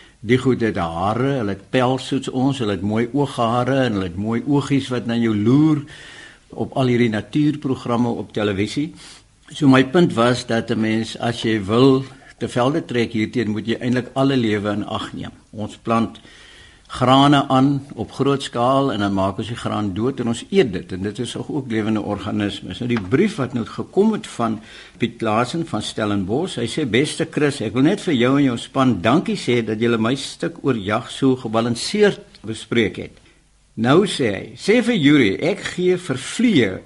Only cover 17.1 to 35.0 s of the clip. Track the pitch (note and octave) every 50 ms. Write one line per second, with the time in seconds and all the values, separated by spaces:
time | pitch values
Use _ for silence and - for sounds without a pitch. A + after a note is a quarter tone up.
17.1 | C3+ C3+ C#3 C#3+ D3 C#3+ C3 - C3+ C3 C3 C#3+ C#3+ C#3 C#3 - - - - -
18.1 | - - C3+ C#3 C#3 C3+ - - - A#2+ A#2+ B2+ C3+ C3+ C#3 C3+ G#2+ G#2 G#2 G2+
19.1 | G2 G2 F#2+ G2 F#2+ A2+ G#2+ G2+ A#2 - - A2 G#2+ G#2+ G#2+ G2+ F2 G2+ A2+ C3+
20.1 | C#3 C3 A#2+ A2+ A#2 - - - G3 G3 D#3+ A#2 F2 E2+ - - F#2+ F#2 F#2+ G#2
21.1 | G#2 B2 A#2+ A2+ - - B2 - - D3 B2+ A#2+ A2 A2 G#2 G#2+ A2 G#2+ G2 G2+
22.1 | G#2 G2 - G#2+ A2 G#2+ G2+ G2 F#2+ - - E2+ F#2 - A#2+ A#2+ A#2+ A2+ F#2+ F2+
23.1 | A2+ C3+ G#3 G#3 - - C3 A#2 - A#2+ G#2+ - - - G#2+ - - F#3+ G#3 A3
24.1 | G#3+ F#3 - - - - A#2 A2 A2 - - - - - - - - - A#2+ A#2
25.1 | A#2 - A2+ A2+ G#2+ A2+ A#2+ B2 - E3+ D#3+ - - G#2+ - - - - A2 G#2
26.1 | G#2 G2+ F#2 F2+ A2 C#3+ F3+ F#3+ - B2 A#2 A2 - D#3 D#3 A#2 F#2+ A#2+ D3+ D3
27.1 | - - D#3+ - - D3+ D3+ C#3+ C3+ - G#2+ A2 F#2+ B2 C3+ D#3+ G#3 G3+ - F#3+
28.1 | D3+ A#2 A#2 B2+ C#3 C#3+ C#3+ C3 A#2 A2+ - - - C#3 C3 C3 A2 F2+ E2+ A2
29.1 | C3 E3 E3 A3+ G#3+ F3+ - - A#2+ B2 A2+ G#2+ A2 G#2+ A#2 A#2 A#2 A2+ A2+ A2+
30.1 | C3+ C#3 - - - - - E3 E3+ - - C#3+ B2 A2+ F2+ G2 G#2+ A#2 B2 -
31.1 | - - C#3 C3+ C3 B2+ - A2+ G#2+ A2+ A2+ B2 A#2+ - - - - G#3 G#3 G3+
32.1 | - - - - - - - G#2+ A2 - - - A#2 A#2 G#2+ F2+ F2 - - -
33.1 | - - _ _ _ _ _ _ _ _ _ _ _ - A2+ A#2+ C#3+ F3 G#3+ F3
34.1 | - - C3+ A2 G2 G2 - - - - - F#3 G#3+ B3 A3 A#3 B3 G3